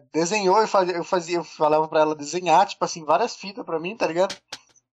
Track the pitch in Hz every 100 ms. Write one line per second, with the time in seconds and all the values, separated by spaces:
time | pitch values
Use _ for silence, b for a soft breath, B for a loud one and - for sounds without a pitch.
0 | _ 151 165 214 190 196 214 202 180 175
1 | 165 185 165 175 160 - 156 151 156 156
2 | 156 156 143 170 180 160 196 - 170 180
3 | 156 160 233 - 196 208 175 165 170 226
4 | 175 160 190 - _ - _ _ _